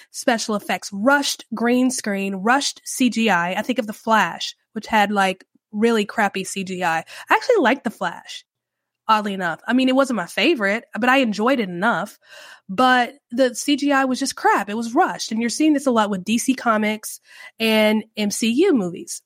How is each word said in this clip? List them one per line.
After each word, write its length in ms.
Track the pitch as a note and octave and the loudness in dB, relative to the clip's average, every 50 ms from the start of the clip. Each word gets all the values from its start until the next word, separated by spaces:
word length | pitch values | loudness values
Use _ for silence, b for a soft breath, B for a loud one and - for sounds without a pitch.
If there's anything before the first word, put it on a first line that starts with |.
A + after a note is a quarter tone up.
| b b | b b
special 460 | b - - - A#3+ A3+ - - G#3+ | b -4 0 0 0 0 0 -2 -4
effects, 340 | G3+ - - G3+ F3+ - - G3+ | -4 -2 -4 -6 -6 -6 -8 -6
rushed 540 | G3 G#3 C4 C#4+ C#4+ C#4 - - - - - A3+ | 0 2 4 4 4 2 -2 -4 -6 -8 -10 -6
green 360 | G3+ A3+ A#3+ B3 B3 B3+ C4 | -2 0 2 2 2 2 2
screen, 440 | B3+ - - A3 G3 G3 G3 G3 G3 | 0 -2 -4 -4 -4 -4 -4 -4 -4
rushed 480 | F#3+ F#3 A3+ B3+ C#4 C#4 - - - - | -2 0 2 2 2 0 -2 -6 -8 -12
C 240 | - - - C4 B3 | -8 -2 0 0 0
G 220 | G#3 A3 A3+ A3 | 2 2 2 2
I. 240 | F#3+ E3+ E3+ F3 F#3 | 2 2 0 -2 -4
I 80 | F#3+ G#3+ | -4 -2
think 160 | - A#3+ - | -4 -2 -4
of 80 | A3+ | -4
The 80 | G#3 G#3 | -6 -6
Flash, 600 | - - A#3 A3 G#3+ F#3+ E3+ - - - - - _ _ _ - | -8 -2 2 2 2 2 0 -2 -8 -10 -10 -12 _ _ _ -14
which 140 | A3 - | -12 -6
had, 240 | - - G#3+ G3+ G3+ | 0 2 2 2 2
like, 360 | G#3+ G3+ G3 F#3+ F#3 F#3 - _ _ _ _ _ - | 2 2 2 0 0 -4 -10 _ _ _ _ _ -4
really 320 | G#3 A3 A#3 A#3 A3 G#3 | 0 2 2 2 2 0
crappy 400 | G#3 - - G#3+ G3 - G3 F#3+ | 0 0 0 0 0 0 -4 -8
C 200 | - - G3 F#3+ | -6 -6 -8 -8
G 200 | F3+ F#3 F3+ F3+ | -6 -6 -4 -2
I. 140 | E3+ E3 D#3+ | -2 -2 -2
I 60 | E3 B B B B B | -4 B B B B B
actually 320 | E4+ G#4+ G#4+ - B4 G#4+ D4 | 0 0 2 2 2 4 4
liked 220 | G#3+ B3+ - - | 2 2 0 -2
The 60 | A#3 | -8
Flash, 540 | G#3+ - G3 E3+ - - - - - - - _ _ _ _ _ _ _ _ _ _ _ _ - | -8 -6 -8 -8 -8 -8 -16 -16 -18 -18 -18 _ _ _ _ _ _ _ _ _ _ _ _ 0
oddly 240 | A3 G#3+ G3+ G#3 G3 | 0 2 0 -2 -4
enough. 280 | F#3+ F#3 E3+ D#3 - - | -2 -4 -4 -4 -4 -4
I 60 | - A#3 | 0 2
mean, 160 | B3+ C4 C4 | 2 4 4
it 60 | B3+ | 4
wasn't 240 | C4 C#4 C4 B3+ G3+ | 2 2 2 0 -4
my 80 | F3 | -4
favorite, 580 | E3+ - - G3 D4 F4 B3+ G3+ G3 G3+ A3+ - _ - G#3 | -4 -2 0 2 2 2 2 0 0 0 -2 -4 _ -6 -2
but 100 | G#3+ A#3+ | 2 4
I 100 | B3+ C#4 | 4 4
enjoyed 420 | C4+ A3+ G3+ F#3 G#3 B3 C#4+ B3 | 2 2 0 0 0 0 0 0
it 80 | G#3+ F#3 | -2 -4
enough. 480 | F3 E3+ F#3+ A#3 G#3+ F#3 F#3 G#3+ - _ B B B B B B B B B B | -4 -2 0 0 0 0 -4 -6 -12 _ B B B B B B B B B B
But 460 | F#3+ F#3 C4 C4 B3+ B3 A#3+ A#3 C4+ _ _ - | 0 2 4 4 4 4 2 0 -4 _ _ -6
the 240 | A#3+ A#3+ C4+ B3 A#3 | 0 0 0 0 0
C 220 | - - - D4 | -2 -2 -2 0
G 160 | B3+ C#4 C#4+ C#4+ | 0 2 2 2
I 120 | C4+ C4+ | 2 2
was 140 | C4 B3+ B3 | 0 -2 -2
just 180 | C#4 - - | -4 -6 -4
crap. 320 | - - G4+ A4 D4+ G3+ G3+ | -2 0 2 2 2 0 -2
It 80 | G#3 | -4
was 180 | A3+ A#3 A#3 A3+ | -6 -4 -2 0
rushed. 380 | D4+ F#4 C#4+ F3+ - - - A3+ | 2 2 0 0 -6 -8 -6 -4
And 80 | A3 | -2
you're 80 | A#3 A#3 | -2 -2
seeing 240 | A3 - D4+ D#4 D4+ | 0 2 2 4 2
this 140 | C#4 C#4 | 2 2
a 40 | C4 | 2
lot 200 | A#3+ A3+ G#3+ G3+ | 2 2 2 0
with 140 | G#3 F#3 F3+ | -2 -4 -2
D 140 | - A3 A#3+ | -2 -2 -2
C 160 | - - B3+ | -2 -4 -8
Comics 680 | - - A#3+ A3 G#3+ G#3+ G#3+ G#3+ G#3+ - - - - B B B B B B B B | -4 -2 0 0 2 0 0 -2 -4 -8 -12 -16 -16 B B B B B B B B
and 460 | A3+ A3 A3 G#3+ G#3+ G#3+ G#3+ A3 G#3 _ - | 0 2 4 4 4 4 2 0 -2 _ -6
M 140 | - G#3 G#3 | -4 -4 -2
C 200 | G3 - - A3 | -2 -2 0 0
U 240 | A#3 C4 F4+ G4+ D#4+ | 2 4 4 4 4
movies. 480 | A#3+ F#3+ F3 E3+ - C#3 - - - _ | 2 2 -2 -4 -8 -12 -12 -14 -14 _